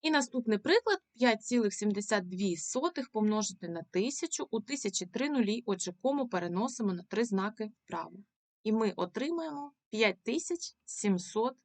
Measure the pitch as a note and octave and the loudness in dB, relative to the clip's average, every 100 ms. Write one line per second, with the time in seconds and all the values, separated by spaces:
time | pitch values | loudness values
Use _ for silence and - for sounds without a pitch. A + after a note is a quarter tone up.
0 | D#4+ D4+ B3 B3+ A3+ G#3 C4+ G#4 A#4 G4 | 4 2 2 -2 0 0 4 4 4 0
1 | _ _ B3 A3 - B3 G#3+ - G#3 G3+ | _ _ 4 4 2 2 2 0 0 0
2 | G#3 G#3+ F3+ F#3 G3 E3 - B3 E4 E4+ | 0 0 0 -2 0 0 -4 -2 -2 -2
3 | B3+ A3 G#3+ G#3+ G#3 F#3 E3+ E3+ E3 F3+ | -4 0 2 2 -2 -6 -8 -8 -2 0
4 | A3+ C#4+ E4 - - A3+ - C#4 G#3 - | 0 -2 -6 -6 -4 -6 -4 -4 -4 -4
5 | F3+ A3+ C#4+ C#4+ G#3 A3+ A3+ F#3+ - F3+ | -6 -2 0 2 2 0 -2 -4 -4 -2
6 | C4 C#4+ B3 F#3 F3 F3+ B3 - G#3 F3+ | 0 0 0 -2 -2 -2 -2 -2 -2 -2
7 | F3+ G#3 A#3+ F#3+ G3+ G#3 G#3+ - _ E3+ | -4 -2 0 0 -2 -4 -10 -10 _ -8
8 | E3 F3+ - _ _ _ G#3+ A3 A3 - | -8 -14 -20 _ _ _ 0 2 2 0
9 | F3+ F#3+ C#4 E4+ D#4+ C#4+ C#4+ _ _ G#3+ | -4 -2 -2 -2 -4 -8 -10 _ _ 2
10 | G#3+ F#3 - C4+ - E4+ - _ - - | 2 2 -2 -4 -2 -6 -8 _ -16 -2
11 | G#3 F#3 F3+ G#3+ A#3+ B3+ | 0 0 0 -2 -2 -4